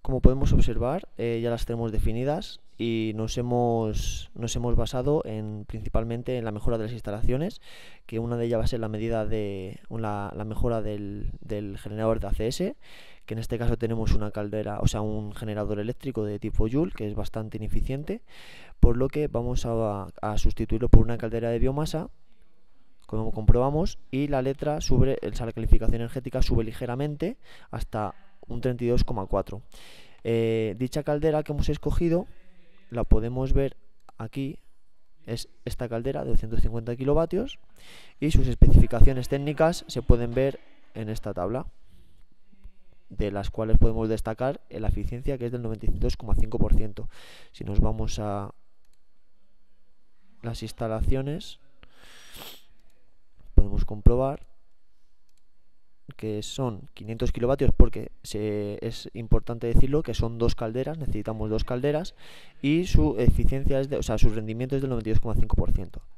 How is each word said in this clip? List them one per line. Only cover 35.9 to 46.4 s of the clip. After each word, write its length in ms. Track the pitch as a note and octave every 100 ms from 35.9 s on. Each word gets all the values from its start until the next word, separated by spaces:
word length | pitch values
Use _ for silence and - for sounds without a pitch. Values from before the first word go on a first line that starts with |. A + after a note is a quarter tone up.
| A2+ A#2+ C#3
de 80 | C3+
doscientos 300 | - A2+ A#2
cincuenta 340 | A#2 A#2 A2+
kilovatios 640 | B2 C3+ D3+ E3 F3+ C4 - - - - - - -
y 100 | C#3+
sus 160 | - C3
especificaciones 800 | A#2 - - - A#2 C3 C3 B2
técnicas 560 | C#3 C#3+ D3 D#3+ F3+ -
se 140 | C3+
pueden 300 | A#2+ A#2+ A#2+
ver 280 | A#2+ C3+ C#3 - - -
en 140 | - G#2+
esta 260 | A2 G#2+
tabla, 320 | F#2 F2+ B2 - - - - - - - - - - - - - - -
de 220 | G2+ G#2
las 200 | G2+ G2
cuales 280 | - A2 A2+
podemos 300 | A#2+ A2 A2
destacar, 520 | A2 - A2 C3 - -
eh, 120 | -
la 80 | G#2+
eficiencia, 500 | G#2 G#2 A#2+ C3 C3+
que 80 | A#2+
es 60 |
del 100 | B2
noventa 240 | A#2 A2 A2
y 40 |
dos 260 | - A2 -
coma 180 | A2+
cinco 240 | G2+